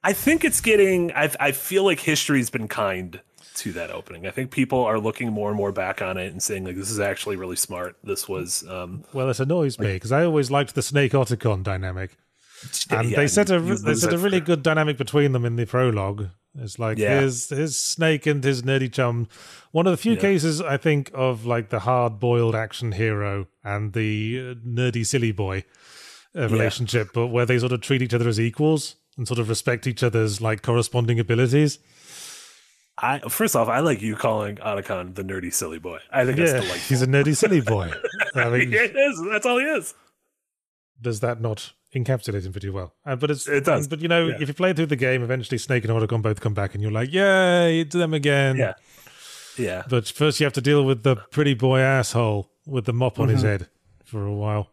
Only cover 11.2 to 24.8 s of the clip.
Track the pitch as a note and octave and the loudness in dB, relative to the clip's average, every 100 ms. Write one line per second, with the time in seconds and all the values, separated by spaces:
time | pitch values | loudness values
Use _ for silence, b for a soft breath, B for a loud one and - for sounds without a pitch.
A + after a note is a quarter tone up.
11.2 | B2+ A#2+ A#2+ G2+ F#2+ F#2 F#2 F#2 F#2 _ | 2 0 0 0 -2 -4 -6 -8 -10 _
12.2 | _ B B B B - - A2 A#2 - | _ B B B B -8 -2 0 0 2
13.2 | C#3+ G3+ G3 F3+ E3 - G#2 D3+ F3 E3+ | 2 2 4 2 2 -2 0 0 2 2
14.2 | G3 F#3+ D#3 E3 C#3+ D#3 D3+ C3+ C3 D3 | 2 0 2 0 2 2 0 -2 0 2
15.2 | C#3+ B2+ A#2+ A#2 A2+ B2+ B2+ G#2 G2 G2+ | 4 2 0 -2 0 2 2 2 -2 -4
16.2 | G2 - _ D3 A2+ - A2+ A2 G#2 C#3 | -8 -10 _ -14 -14 -6 -4 0 2 2
17.2 | C3+ B2 - C#3 D#3 C3 - - D#3+ D3+ | 2 -2 -6 -4 -4 -4 -4 0 2 2
18.2 | D3+ C#3+ C3 C3 B2 C3+ B2+ B2 B2 A#2 | 0 0 0 0 0 0 0 0 0 0
19.2 | A2+ B B B B D#3 F3+ F3 A3+ A#3 | -4 B B B B 0 2 2 2 2
20.2 | G3+ F#3+ D#3+ D#3 D#3 C#3 E3 D3 C3+ C3+ | 4 2 2 -2 -2 0 2 2 0 -2
21.2 | C3 A#2+ A#2 A#2 A2 A#2 G#2 B2+ A#2+ G#2+ | 0 0 -2 -2 -2 -4 0 2 2 0
22.2 | A#2+ A#2+ A#2 A2 A2 - A#2 F#2 A2 G#2 | 2 4 2 0 -4 -6 -6 -2 0 0
23.2 | G#2 G2+ F#2+ _ G#2 G2+ G#2+ G#2+ A2 G#2+ | -2 -4 -8 _ -6 -4 -4 -2 -2 -2
24.2 | G#2+ B2 B2+ B2 A#2 A#2 | -4 -6 -10 -12 -6 0